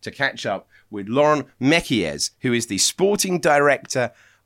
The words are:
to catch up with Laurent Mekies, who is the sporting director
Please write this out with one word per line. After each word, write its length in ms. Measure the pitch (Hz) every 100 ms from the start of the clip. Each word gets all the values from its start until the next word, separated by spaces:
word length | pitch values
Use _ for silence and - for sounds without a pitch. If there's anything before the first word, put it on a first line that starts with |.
to 80 | -
catch 340 | - 135 -
up 240 | 120 95 - _ _
with 180 | 104 101
Laurent 380 | 127 147 151 - -
Mekies, 760 | 127 165 - 123 82 73 - -
who 120 | 131
is 140 | 120 113
the 100 | 95
sporting 640 | - - 190 202 190 180
director 720 | 165 147 143 131 - 131 117 - _ _